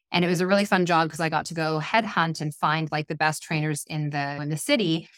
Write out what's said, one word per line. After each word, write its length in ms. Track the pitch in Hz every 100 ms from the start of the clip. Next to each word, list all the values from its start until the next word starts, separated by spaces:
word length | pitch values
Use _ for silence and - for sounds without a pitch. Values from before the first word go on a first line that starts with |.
| _
And 120 | 175
it 40 | 175
was 120 | 175
a 60 | 185
really 200 | 202 202
fun 200 | 185 175
job 240 | 165 160
'cause 100 | 151
I 100 | 160
got 180 | 156 -
to 80 | 165
go 240 | 156 156
headhunt 640 | 151 226 214 185 165 156
and 120 | 151
find, 380 | - 160 156 160
like, 160 | 156 156
the 80 | 156
best 260 | 156 151
trainers 440 | - 160 151 147 -
in 260 | 156 147
the, 240 | 147 143 143
in 140 | 147
the 60 | 156
city 540 | - 285 175 165 -